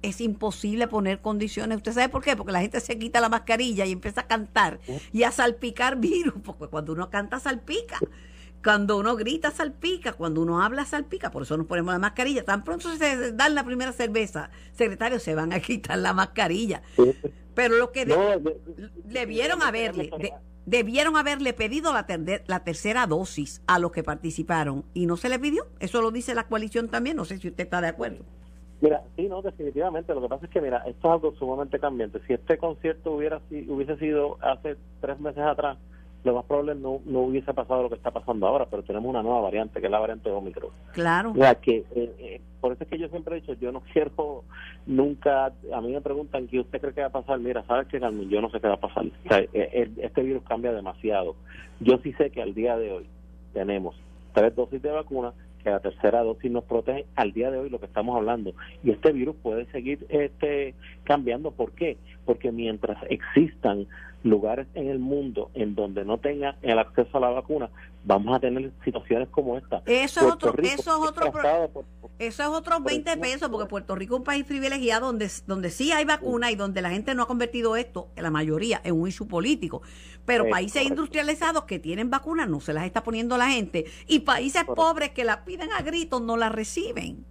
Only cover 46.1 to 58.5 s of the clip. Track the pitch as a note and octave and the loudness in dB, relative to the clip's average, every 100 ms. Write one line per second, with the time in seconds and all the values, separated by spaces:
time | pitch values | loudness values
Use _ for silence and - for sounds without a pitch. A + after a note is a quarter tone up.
46.1 | C#3 D3 C3+ B2 B2+ A#2+ - C#3+ C3 C#3 | -4 -4 -6 -2 -2 -2 -6 -6 -4 -4
47.1 | C3+ B2 C3 A#2+ A#2+ - A#2+ C3+ C#3 B2 | -4 -2 -2 -2 -4 0 0 0 -2 -2
48.1 | G#2+ F#2+ G#2 A2 A2 G#2+ G2 G2+ - - | -4 0 0 0 0 2 2 0 -2 -4
49.1 | - - G2+ F#2+ A2 F#2+ B2 A2+ A2+ A#2 | -8 4 4 4 0 0 0 0 -2 -2
50.1 | - C3 C3 - A#2 A#2+ A2 G2 F#2 G#2+ | 0 0 -2 -2 -2 -2 -4 -6 -6 -2
51.1 | G2+ F2 D#2 - - - - A2+ B2 D3+ | 0 -2 -6 -16 -18 -18 0 6 6 4
52.1 | B2+ C#3+ - G#2 G2+ A#2+ A#2 A2 F#2 - | 0 0 0 -6 0 0 2 -2 -6 -10
53.1 | - - - - G#2 G2 G2+ F2+ - - | -18 -20 -20 -10 -4 -2 -2 -4 -10 -20
54.1 | - - - A2 A2+ B2 C3+ C#3+ D3+ D3+ | -20 -2 4 4 4 -2 -2 -4 -4 -4
55.1 | C3+ A#2+ - - - - G2+ G2 - G#2+ | -4 -4 -8 -20 -6 0 0 -2 2 4
56.1 | A2+ A2+ A2 B2+ A#2+ A#2 A#2+ A2+ C#3 - | 4 2 0 -2 -4 0 -2 0 -4 -6
57.1 | - A2 A2 B2+ C3 C#3 A#2+ F#2+ G#2+ A2 | -2 -2 0 -2 -2 -6 -8 -6 -4 0
58.1 | B2 G#2+ A#2 G2 | 0 0 -2 -4